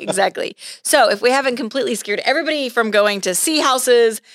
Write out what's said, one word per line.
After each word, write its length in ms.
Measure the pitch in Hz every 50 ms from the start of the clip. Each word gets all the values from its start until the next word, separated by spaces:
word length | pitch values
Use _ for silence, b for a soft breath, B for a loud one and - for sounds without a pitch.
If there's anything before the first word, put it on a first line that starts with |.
Exactly. 540 | - 208 - 190 190 190 - - - - B B B B B B
So 260 | - - - 285 233 -
if 120 | - 208
we 80 | 220 247
haven't 260 | 254 277 262 269 247
completely 380 | 233 247 214 - 277 240 233 240
scared 260 | 202 - 202 208 180 -
everybody 420 | - 269 320 330 311 311 294 269 247
from 220 | 226 254 226 220
going 320 | 208 208 208 208 202 196
to 120 | 185 196 180
see 260 | - - 320 311 302
houses, 600 | 311 277 262 262 254 254 240 240 233 226 220 - b b